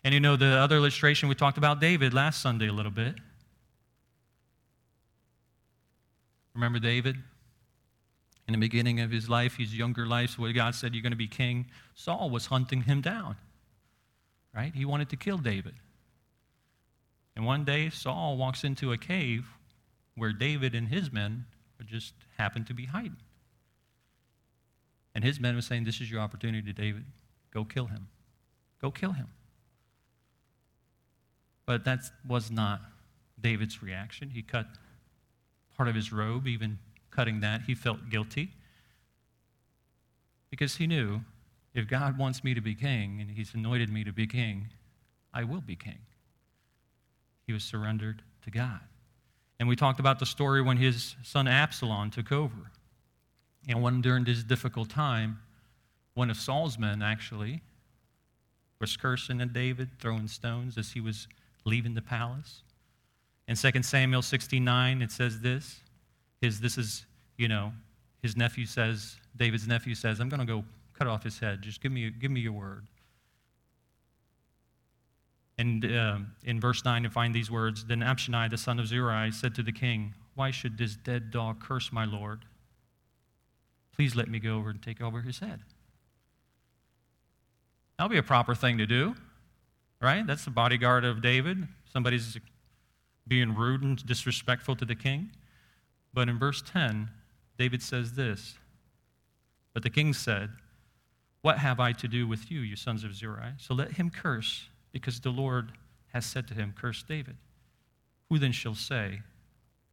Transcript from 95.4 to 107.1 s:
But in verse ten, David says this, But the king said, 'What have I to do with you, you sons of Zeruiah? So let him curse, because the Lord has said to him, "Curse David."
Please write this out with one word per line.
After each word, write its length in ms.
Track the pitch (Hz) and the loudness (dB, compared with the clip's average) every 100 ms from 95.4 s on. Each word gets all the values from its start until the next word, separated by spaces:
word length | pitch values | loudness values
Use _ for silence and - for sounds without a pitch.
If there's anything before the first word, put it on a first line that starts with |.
| - _ _ _ _ _ _ 127 | -20 _ _ _ _ _ _ 0
But 140 | 120 | 0
in 80 | 120 | 2
verse 240 | 139 139 | 0 -2
ten, 480 | - 185 135 107 107 - - _ _ - | -2 0 0 0 -4 -10 -20 _ _ -2
David 240 | 127 123 | 0 0
says 320 | - 127 117 | -2 -4 -2
this, 460 | 123 123 98 - - - _ _ _ _ _ _ _ _ _ _ | -2 -2 -2 -8 -20 -20 _ _ _ _ _ _ _ _ _ _
But 100 | - | -4
the 60 | 120 | 0
king 240 | 147 151 | 2 2
said, 380 | 135 - 101 107 - - _ _ _ _ _ _ _ | 2 0 -2 -2 -10 -20 _ _ _ _ _ _ _
'What 180 | 156 151 | 2 4
have 200 | 139 120 | 2 2
I 120 | 123 | 2
to 140 | 117 123 | 2 -2
do 200 | 120 117 | 0 0
with 240 | 110 110 | -2 -6
you, 100 | 160 | -6
you 140 | 113 101 | -6 -6
sons 280 | - 110 | -4 -4
of 120 | 110 98 | -6 -8
Zeruiah? 400 | 110 107 117 139 | -10 -8 -10 -12
So 160 | - | -4
let 200 | 127 143 | -2 -2
him 160 | 147 175 | -2 -2
curse, 600 | - 175 117 110 - - - _ | -2 -2 -2 -2 -6 -10 -20 _
because 280 | 135 131 120 | -8 -6 -4
the 120 | 131 | -2
Lord 400 | 123 135 123 117 - - _ _ | -2 0 0 -2 -10 -20 _ _
has 160 | 120 117 | -6 -4
said 220 | 135 117 | -6 -6
to 60 | |
him, 200 | 107 104 | -4 -4
"Curse 300 | 104 123 110 | -4 -6 -6
David." 340 | - | -6